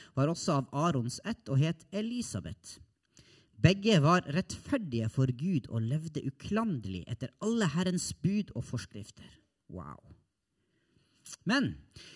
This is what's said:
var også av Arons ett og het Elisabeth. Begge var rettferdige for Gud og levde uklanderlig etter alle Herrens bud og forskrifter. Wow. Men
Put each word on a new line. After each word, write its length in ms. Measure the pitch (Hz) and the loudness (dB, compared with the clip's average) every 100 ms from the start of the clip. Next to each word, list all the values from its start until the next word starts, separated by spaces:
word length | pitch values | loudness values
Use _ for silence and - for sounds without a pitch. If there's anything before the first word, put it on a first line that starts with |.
| - 131 | -8 0
var 160 | 147 | 0
også 280 | 165 - 139 | 0 -2 -2
av 100 | 127 139 170 | -2 -2 0
Arons 340 | 135 120 - 208 | 0 -2 -6 -8
ett 240 | 226 - | -2 4
og 100 | 135 | 6
het 240 | 160 165 - | 6 2 -4
Elisabeth. 840 | 202 220 247 - 95 - - - - - _ _ _ - - _ - | -4 -2 -4 -4 -6 -8 -12 -16 -20 -20 _ _ _ -20 -20 _ 4
Begge 380 | 156 196 214 180 | 4 6 6 6
var 240 | 143 180 - | 8 6 2
rettferdige 800 | 160 - - - 277 170 117 113 | -2 -4 -8 -4 -4 -2 -2 0
for 160 | - 127 120 | 0 0 0
Gud 320 | 180 151 - | 0 -2 -2
og 160 | 113 | -2
levde 400 | 113 156 160 151 135 | -2 -2 -4 -8 -8
uklanderlig 760 | - - 214 226 135 98 92 - | -8 -4 -2 -2 -4 -6 -8 -8
etter 220 | 117 127 - | -10 -10 -6
alle 240 | 208 233 175 | -2 0 0
Herrens 460 | 160 185 180 - - | 0 0 -2 -4 -2
bud 300 | 180 208 - 120 | 0 0 -2 -6
og 80 | |
forskrifter. 640 | - 123 - 104 98 - - - _ _ - | -6 -8 -8 -14 -16 -18 -20 -20 _ _ -16
Wow. 300 | 87 71 - - - _ _ _ _ _ _ _ _ _ _ - - | -14 -14 -16 -20 -20 _ _ _ _ _ _ _ _ _ _ -20 -8
Men 300 | 170 269 131 76 - - - | 0 2 2 -4 -14 -20 -20